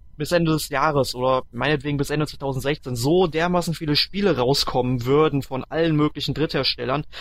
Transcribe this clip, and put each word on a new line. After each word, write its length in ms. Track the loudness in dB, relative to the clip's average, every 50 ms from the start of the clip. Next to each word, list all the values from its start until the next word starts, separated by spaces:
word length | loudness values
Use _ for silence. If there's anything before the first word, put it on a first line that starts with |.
| -20 -20 -10
bis 140 | -8 -4 0
Ende 220 | 2 2 4 2 2
des 160 | 0 -2 -2
Jahres 460 | -2 0 2 2 2 2 0 0 -2
oder 280 | -2 0 2 2 0 0 -4 -6
meinetwegen 440 | -4 0 0 0 0 0 -2 -2
bis 140 | -2 -2 0
Ende 160 | 0 -2 -2
zweitausendsechzehn 680 | -2 -4 -6 -6 -4 -4 -2 -2 -2 -2 -2 -4 -6 -4
so 300 | -2 2 2 4 4 4
dermaßen 460 | 2 2 0 0 2 2 0 0 0 -4
viele 220 | -4 -2 0 0
Spiele 400 | 0 0 0 -2 0 2 2 2
rauskommen 680 | 4 2 2 2 2 0 0 0 0 0 2 0 0 0
würden 360 | 2 4 4 4 4 2 0 -4
von 220 | -4 -6 -8 -8
allen 320 | -6 -2 -2 0 2 2
möglichen 380 | 2 2 0 0 -4 -6 -4 -2
Drittherstellern, 720 | -2 -2 -2 0 -2 -2 -2 -2 -2 -4 -2 -2 -4 -4 -8 -12 -14